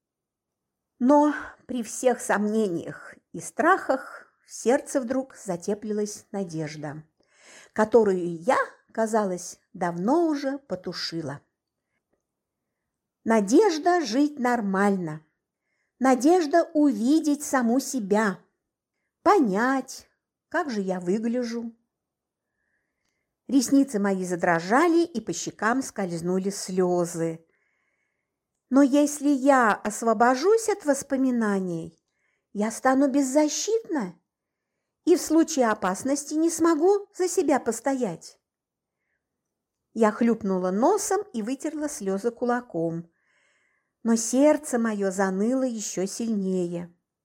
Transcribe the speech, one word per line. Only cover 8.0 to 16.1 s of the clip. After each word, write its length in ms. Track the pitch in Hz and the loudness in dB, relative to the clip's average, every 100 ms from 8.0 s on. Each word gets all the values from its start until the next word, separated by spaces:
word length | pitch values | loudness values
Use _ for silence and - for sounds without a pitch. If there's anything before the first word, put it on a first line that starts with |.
| 208 185 175 165 | 4 2 -2 -6
я, 200 | 175 494 - - _ | -2 0 -2 -8 _
казалось, 640 | - 220 220 202 180 - - _ | -6 -2 0 -2 -4 -10 -18 _
давно 560 | 180 175 170 190 311 330 | -6 -6 -2 0 2 2
уже 300 | 285 277 277 | 0 -4 -8
потушила. 800 | - 180 185 170 - 165 151 143 _ _ _ _ _ _ _ _ _ _ _ _ _ _ _ _ _ _ | -8 -10 -8 -10 -8 -8 -8 -10 _ _ _ _ _ _ _ _ _ _ _ _ _ _ _ _ _ _
Надежда 760 | - 226 190 269 427 320 349 359 | 0 2 4 6 6 2 2 2
жить 360 | 285 233 294 294 | 0 0 0 0
нормально, 880 | 247 240 202 190 202 196 170 156 - _ _ _ _ _ _ _ | -2 -2 0 2 2 0 -4 -10 -14 _ _ _ _ _ _ _
надежда 720 | 254 | 2